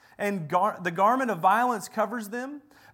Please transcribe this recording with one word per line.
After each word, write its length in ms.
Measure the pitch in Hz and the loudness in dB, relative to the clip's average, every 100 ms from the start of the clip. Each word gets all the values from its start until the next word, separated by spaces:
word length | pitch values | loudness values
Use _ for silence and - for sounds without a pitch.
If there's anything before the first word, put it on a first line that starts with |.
| _ - | _ -6
and 300 | 202 196 151 | -4 -4 0
gar-, 320 | 180 208 - | 2 2 0
the 80 | 175 | -4
garment 400 | 170 202 262 247 | 2 4 4 0
of 80 | 180 | 2
violence 500 | 185 214 247 226 - | 2 4 2 -2 -4
covers 420 | 220 214 240 202 | -4 -4 -4 -8
them." 320 | 240 262 294 - _ - | -10 -10 -12 -18 _ -12